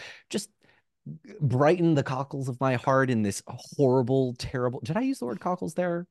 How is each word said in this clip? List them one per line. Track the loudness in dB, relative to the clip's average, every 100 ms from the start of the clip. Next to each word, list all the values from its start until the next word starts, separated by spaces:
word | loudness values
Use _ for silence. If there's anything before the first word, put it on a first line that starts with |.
| -12 -18 _
just | -8 -8 _ _ _ _ _ -18 -16 -18 -4
brighten | 0 4 4 6 4 4
the |
cockles | 2 -4 -6 -8 -8
of | -2
my | 0 0
heart | 2 4 4
in | 2
this | 0 -2 -10
horrible, | -14 -10 0 4 4 4 2 0 -2
terrible, | -6 -4 -2 -4
did | -4 -2
I |
use | -2 -4
the | -6
word | -6
cockles | -4 -4 -4
there | -4 -2 -4 -4